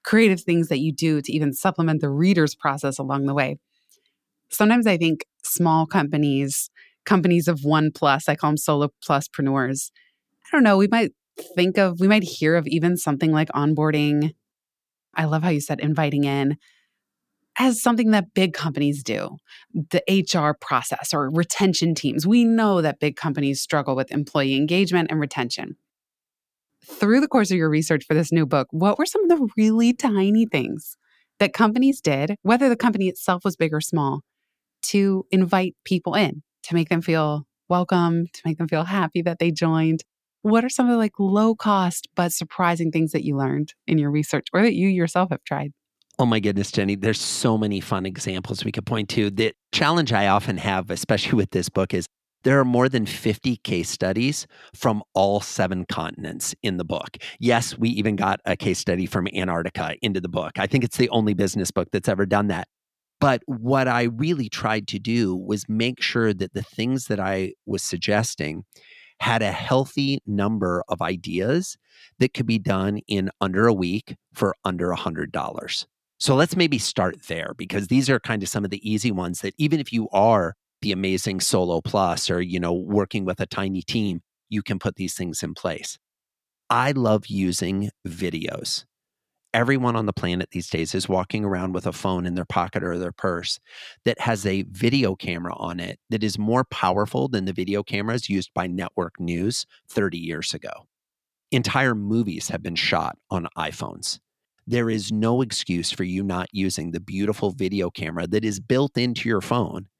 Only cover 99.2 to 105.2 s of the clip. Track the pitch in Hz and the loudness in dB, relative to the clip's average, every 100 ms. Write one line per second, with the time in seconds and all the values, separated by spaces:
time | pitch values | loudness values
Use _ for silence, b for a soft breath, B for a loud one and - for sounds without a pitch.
99.2 | 87 85 98 120 - b b - 101 85 | -6 -2 -2 -4 -8 b b -4 -4 -4
100.2 | 82 82 85 80 - - - _ _ _ | -8 -8 -8 -8 -12 -16 -20 _ _ _
101.2 | _ _ _ 123 117 135 131 110 101 110 | _ _ _ -2 0 2 2 0 0 0
102.2 | 107 82 - - - 85 - 87 78 - | -2 -4 -6 -8 -6 -4 -2 -2 -2 -8
103.2 | - 95 80 - 78 - - 50 - - | -6 -6 -6 -6 -8 -8 -12 -10 -10 -10
104.2 | _ _ _ _ - 120 113 110 98 107 | _ _ _ _ -4 -2 0 -2 -2 0